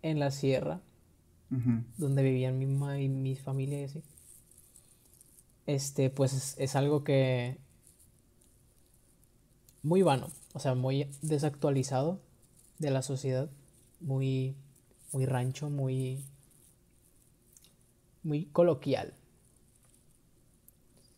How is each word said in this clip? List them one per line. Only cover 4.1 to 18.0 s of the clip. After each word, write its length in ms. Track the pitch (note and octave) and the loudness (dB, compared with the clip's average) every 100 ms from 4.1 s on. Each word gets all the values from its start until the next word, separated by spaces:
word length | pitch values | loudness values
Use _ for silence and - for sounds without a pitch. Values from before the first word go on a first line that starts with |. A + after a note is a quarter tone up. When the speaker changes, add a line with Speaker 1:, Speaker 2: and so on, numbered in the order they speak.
| - - - - - - - - _ _ - - - - _ - | -20 -20 -20 -20 -20 -20 -20 -20 _ _ -20 -20 -20 -20 _ -4
Speaker 1:
este, 440 | C#3+ - - C3 | -4 -2 0 0
pues 220 | C3+ C3+ | 2 0
es, 200 | C3+ - - | 0 -6 -4
es 180 | C3+ C#3 | -2 0
algo 260 | C#3+ D3 | 2 2
que 540 | C#3+ C3+ C3 B2+ B2 C3 - - - - - _ _ _ - _ _ _ _ _ _ _ _ _ _ _ _ - | 2 4 4 2 -2 -6 -14 -20 -20 -20 -20 _ _ _ -20 _ _ _ _ _ _ _ _ _ _ _ _ -6
muy 200 | C#3+ F3+ | 2 4
vano, 260 | F3 C3+ G2 - - | 6 4 0 -12 -14
o 60 | - | -6
sea, 160 | C#3 | -2
muy 340 | B2+ B2+ C3+ C#3 - | 0 2 0 -2 -6
desactualizado 960 | D#3 D3+ D3+ C#3 D3+ C3+ C3 C3 D3 F#3+ - _ _ - - - | -2 0 0 0 2 2 2 0 0 -2 -8 _ _ -20 -20 -6
de 120 | D3 | -2
la 100 | C3 | 0
sociedad, 460 | B2+ C3+ C3+ B2+ D3 - - - - - | 0 -4 0 0 -2 -8 -20 -20 -20 -12
muy, 540 | - C3+ C3+ C3 C3 C3+ - - _ _ - | -4 0 0 0 -2 -6 -14 -20 _ _ -8
muy 120 | C#3 | -2
rancho, 460 | B2+ C3 B2+ C3+ D3 | 0 0 0 -2 -4
muy, 520 | C#3+ C3 C3 C3 C3+ C#3 - - _ - _ _ _ _ _ _ _ _ - - _ _ _ | -2 0 0 -2 -6 -10 -18 -20 _ -20 _ _ _ _ _ _ _ _ -20 -20 _ _ _